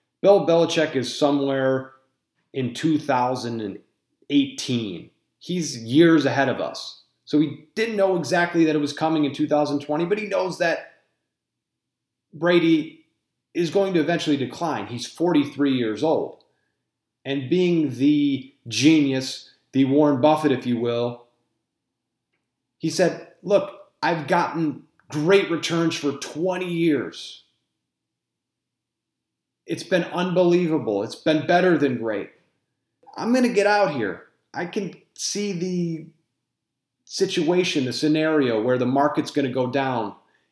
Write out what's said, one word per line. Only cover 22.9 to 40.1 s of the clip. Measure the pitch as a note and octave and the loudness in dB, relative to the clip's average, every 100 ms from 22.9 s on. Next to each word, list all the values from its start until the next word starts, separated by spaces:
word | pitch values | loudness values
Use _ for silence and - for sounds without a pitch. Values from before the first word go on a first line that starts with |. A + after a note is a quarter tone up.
| D#3+ F3 - - _ | 0 0 0 -10 _
"Look, | F3 G3+ G3 - - _ | 0 0 0 -10 -20 _
I've | D3+ E3 C#3 | -2 -2 0
gotten | F3 D#3+ D#3+ D#3 - - _ - | 0 0 -2 -4 -4 -14 _ -10
great | D3+ D#3 G3+ E3+ | -2 4 4 4
returns | E3 - E3 E3 - | -4 -2 0 0 0
for | C#3+ C3+ | -2 -4
twenty | - D3 F#3 F3+ F#3 | -8 -6 -4 -4 -4
years. | E3+ E3+ C#3 F2 - - - _ _ _ _ _ _ _ _ _ _ _ _ _ _ _ _ _ _ _ _ _ _ - | 0 2 0 -2 -10 -16 -18 _ _ _ _ _ _ _ _ _ _ _ _ _ _ _ _ _ _ _ _ _ _ -10
It's | E3+ | -10
been | - F#3 | -2 -2
unbelievable. | F3 E3 F#3 F3 F3 F3 F3 D#3 A2 G2+ | -2 -4 0 2 4 4 2 -2 -2 -2
It's | A2+ - | -4 -4
been | - D#3 - | 0 0 2
better | F3+ F3+ D#3+ | 4 4 4
than | C#3 A#2+ | 2 -2
great. | A2+ G#2 - _ _ _ _ _ _ _ - - | -4 -6 -8 _ _ _ _ _ _ _ -18 -8
I'm | G3+ | 0
gonna | B3+ A#3+ | 2 2
get | F#3+ G3+ | 4 4
out | G#3 F#3+ C#3+ | 4 2 0
here. | G2+ E2 - _ _ | -4 -6 -14 _ _
I | - F3 | -10 -8
can | G#3+ F#3 - _ | -6 -8 -10 _
see | - - G3+ G#3 | -10 -8 -6 -4
the | F3+ F#3 F3+ E3+ D#3+ D#3 _ _ _ _ _ _ _ _ _ - | -4 -4 -2 -2 -6 -12 _ _ _ _ _ _ _ _ _ -12
situation, | - F#3 F#3 D#3 F3+ F3+ D3+ B2+ | -4 -2 0 0 2 0 0 -2
the | |
scenario | A#2+ D#3 D#3 D#3 D#3 B2+ A2 | -2 0 2 2 2 2 2
where | A#2+ B2+ | 2 0
the | B2 | 2
market's | C#3 D3 D3+ - | 2 2 0 -4
gonna | D3 C3 | -2 -2
go | B2+ B2 | -2 -2
down | C#3 C3+ B2 G#2 | -2 -2 -2 -6